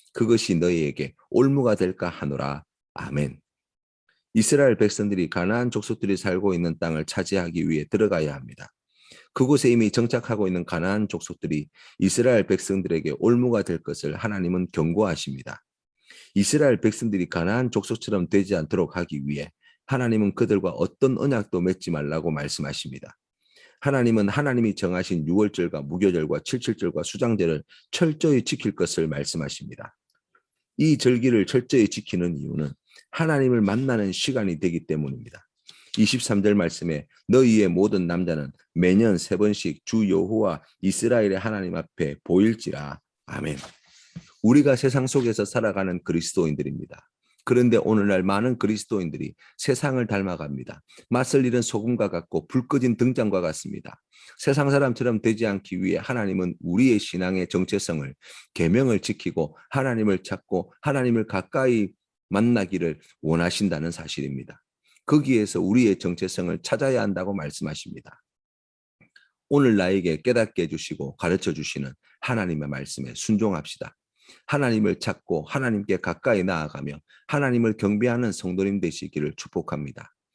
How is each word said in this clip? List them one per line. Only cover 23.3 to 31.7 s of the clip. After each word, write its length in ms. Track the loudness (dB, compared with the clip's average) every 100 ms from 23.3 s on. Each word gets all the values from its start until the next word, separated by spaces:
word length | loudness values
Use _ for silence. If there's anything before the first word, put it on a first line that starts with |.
| _ _ _ -20 -6
하나님은 480 | -2 2 4 4 2
하나님이 460 | 0 0 0 0 0
정하신 500 | -2 -2 -2 -2 0
유월절과 580 | 2 2 0 -4 -4
무교절과 580 | -6 0 2 2 -2 -4
칠칠절과 580 | -4 -6 -4 -4 -4 -4
수장절을 600 | -6 -4 -2 0 0 -2 -6 -20 -8
철저히 520 | 0 0 2 2 2
지킬 320 | 0 -4 -4 -2
것을 320 | -4 -2 -4
말씀하십니다. 880 | -4 -6 -6 -8 -10 -16 -16 -18 _ _ _ _ _ _ _ _ 0
이 200 | 2 4
절기를 480 | 4 4 4 4 4
철저히 420 | 0 2